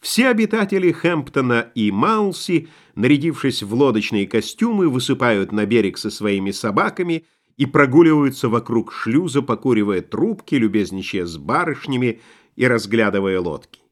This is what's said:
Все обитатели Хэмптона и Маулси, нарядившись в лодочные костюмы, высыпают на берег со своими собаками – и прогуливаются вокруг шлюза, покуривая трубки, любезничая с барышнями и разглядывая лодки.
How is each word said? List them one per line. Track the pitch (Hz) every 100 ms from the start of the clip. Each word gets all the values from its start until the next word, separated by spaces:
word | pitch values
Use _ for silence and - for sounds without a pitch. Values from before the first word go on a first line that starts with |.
Все | - - 254
обитатели | 226 220 220 202 190 180
Хэмптона | 156 170 170 131 - 127 117 117 -
и | 107
Маулси, | 98 151 220 202 180 - 170 156 - _ -
нарядившись | 120 143 160 143 139 117
в | 101 117
лодочные | 139 110 107 110 98
костюмы, | 113 107 - 226 214 175
высыпают | 127 123 139 120 110 95
на | 104 101
берег | 117 101 87
со | 110
своими | - 104 101 98
собаками – | 98 113 101 202 - 180 165 _ _ _ _
и | 135
прогуливаются | 143 139 135 170 151 143 127 127
вокруг | 113 113 117 110
шлюза, | - - 123 180 131
покуривая | 135 110 131 113 101 95
трубки, | 82 104 180 208 - 143
любезничая | 110 104 98 95 95 101 87
с | 80
барышнями | 71 139 170 139 - 131 123 110 - - _ -
и | 123
разглядывая | 117 101 113 104 98 98 92
лодки. | 87 73 - - _